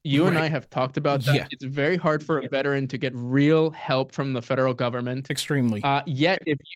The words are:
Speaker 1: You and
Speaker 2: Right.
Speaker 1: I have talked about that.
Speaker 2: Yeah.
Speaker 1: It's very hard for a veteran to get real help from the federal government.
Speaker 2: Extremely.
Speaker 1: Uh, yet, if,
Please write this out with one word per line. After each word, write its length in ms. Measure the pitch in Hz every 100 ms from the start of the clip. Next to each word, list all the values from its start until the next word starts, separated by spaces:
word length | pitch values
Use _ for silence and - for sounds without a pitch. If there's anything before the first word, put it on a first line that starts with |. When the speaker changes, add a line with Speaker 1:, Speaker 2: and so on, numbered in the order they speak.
Speaker 1:
You 220 | 151 139 185
and 100 | 165
Speaker 2:
Right. 80 |
Speaker 1:
I 40 | 156
have 200 | 147 -
talked 300 | 135 131 151
about 240 | 143 139
that. 120 | 123
Speaker 2:
Yeah. 120 | 135 -
Speaker 1:
It's 140 | -
very 320 | 135 139 147 180
hard 260 | 160 151
for 180 | 151 160
a 60 | -
veteran 400 | 135 139 139 135
to 100 | 127
get 140 | 131
real 560 | 123 123 135 147 160 160
help 420 | 156 - 131 135
from 220 | - 139
the 80 | 123
federal 320 | - 131 131
government. 560 | 127 123 123 120 131 135
Speaker 2:
Extremely. 520 | 139 - 143 120 107
Speaker 1:
Uh, 200 | 139 139
yet, 380 | - 131 165 190
if, 140 | 160 143 -